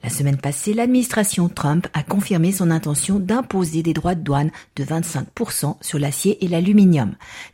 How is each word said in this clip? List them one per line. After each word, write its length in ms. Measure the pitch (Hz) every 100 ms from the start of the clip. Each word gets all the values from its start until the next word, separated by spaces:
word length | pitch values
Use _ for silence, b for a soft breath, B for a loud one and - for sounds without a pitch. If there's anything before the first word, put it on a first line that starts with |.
La 60 | 120
semaine 260 | - 143 135
passée, 380 | 139 - 208
l'administration 720 | 214 240 254 233 220 202 - 175
Trump 400 | - 143 160 -
a 100 | 151
confirmé 480 | - 196 196 180 170
son 180 | 196 170
intention 480 | 160 156 143 - 202
d'imposer 640 | 185 233 - 190 170 160
des 120 | 165
droits 220 | 156 170 175
de 80 |
douane 280 | 147 139 151 B B -
de 80 |
vingt-cinq 460 | 139 160 165 135 123
pour 200 | - 233
cent 240 | - 143 -
sur 180 | - 151
l'acier 460 | 143 - 190 -
et 60 | 180
l'aluminium. 680 | 170 180 208 190 156 110 - B B B